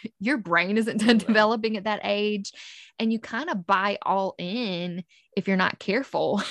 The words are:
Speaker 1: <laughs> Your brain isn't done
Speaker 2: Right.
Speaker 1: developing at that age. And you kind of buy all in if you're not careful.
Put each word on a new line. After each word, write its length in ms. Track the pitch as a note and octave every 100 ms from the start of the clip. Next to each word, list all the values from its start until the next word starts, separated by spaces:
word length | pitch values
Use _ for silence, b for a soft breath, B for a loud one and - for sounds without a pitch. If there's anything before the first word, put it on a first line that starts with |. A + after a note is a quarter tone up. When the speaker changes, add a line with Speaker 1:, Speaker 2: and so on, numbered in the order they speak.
| -
Speaker 1:
<laughs> 120 | -
Your 160 | G#3 C#4+
brain 400 | F3 E3+ F3+ A3
isn't 220 | A3 G#3+
done 180 | A3 A3+
Speaker 2:
Right. 100 | -
Speaker 1:
developing 520 | G#3+ G#3+ A#3 A3 G#3+
at 60 |
that 160 | G#3+ G#3
age. 480 | G3+ G3+ G#3 G#3 G3 B B B B -
And 120 | A3+
you 80 | A3+
kind 300 | - A#3 E4
of 180 | G#3 F3
buy 300 | F#3+ G3+ G3+
all 320 | - G3 F#3+ -
in 680 | F3 A#3 A3 F3 F3+ F3 - b b
if 140 | G3+ G3
you're 80 | F#3+
not 220 | F#3 -
careful. 640 | - A3+ C4+ D3 D#3 G3+ -